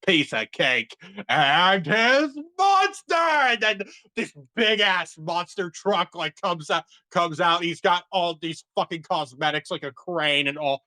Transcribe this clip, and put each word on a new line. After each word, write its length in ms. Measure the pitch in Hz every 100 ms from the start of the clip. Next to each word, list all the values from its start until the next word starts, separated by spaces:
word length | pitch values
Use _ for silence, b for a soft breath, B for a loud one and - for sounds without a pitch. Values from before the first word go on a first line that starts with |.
| -
Piece 260 | 175 143
of 180 | 117 107
cake. 440 | - 147 127 110 - B B -
And 580 | 131 143 151 180 196 160
his 520 | 208 233 269 302 285 311 _
monster! 560 | 392 392 392 392 -
And 460 | 339 330 302 262 233
then 220 | 214 208 196 B B
this 180 | - 226 - 135
big-ass 640 | - 220 214 208 185 165 -
monster 520 | 156 170 175 - 180
truck, 440 | 160 - 202 180
like, 220 | 170 160 151
comes 280 | 196 175 151
out, 140 | 175 - b _
comes 300 | - 175 151
out. 220 | 175 170
He's 180 | 175 165
got 240 | 196 175 -
all 260 | 190 175 165
these 240 | 165 160 -
fucking 280 | - 170 170
cosmetics, 680 | 156 180 147 127 151 151 -
like 120 | 175
a 100 | 143
crane 540 | 135 - 175 151 143 143
and 120 | 143
all 240 | 151 139